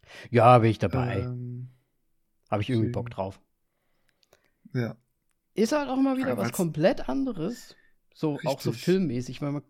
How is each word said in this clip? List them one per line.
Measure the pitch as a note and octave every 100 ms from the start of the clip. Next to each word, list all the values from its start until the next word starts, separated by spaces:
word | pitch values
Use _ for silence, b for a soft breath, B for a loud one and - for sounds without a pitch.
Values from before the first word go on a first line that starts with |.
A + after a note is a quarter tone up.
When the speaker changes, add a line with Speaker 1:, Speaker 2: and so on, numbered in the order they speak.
| B B B
Speaker 1:
Ja, | A#2 A2+ B2
bin | A2+
ich | G#2+
dabei. | F#2+ C3 B2 -
Speaker 2:
Ähm, | B2 B2 B2 B2 B2+ - _ _ _ _ _ _ _
Speaker 1:
Hab | G#2+
ich | G#2+
irgendwie | A#2+ A#2+
Speaker 2:
deswegen. |
Speaker 1:
Bock | A#2+ -
drauf. | - F#2+ - _ _ _ _ _ _ _ _ _ _ _ _ -
Speaker 2:
Ja. | C3 A#2 - _ _ _ _ _
Speaker 1:
Ist | - A3
halt | D4+ C#4
auch | C4
mal | C4+ C4
wieder | C4
Speaker 2:
Ja, | B3
Speaker 1:
was | A#2+
Speaker 2:
weil's | -
Speaker 1:
komplett | E3+ D3 D3+ C#4+ -
anderes. | C4+ C4+ G3+ E3+ A#3+ - - _ _ _ -
So, | D#3 C#3+ D#3
auch | C3+
so | B2
Speaker 2:
Richtig. | A2+ -
Speaker 1:
filmmäßig, | F#3+ E3+ A#2+ B2 B2+
weil | C#3+
man | C#3+ -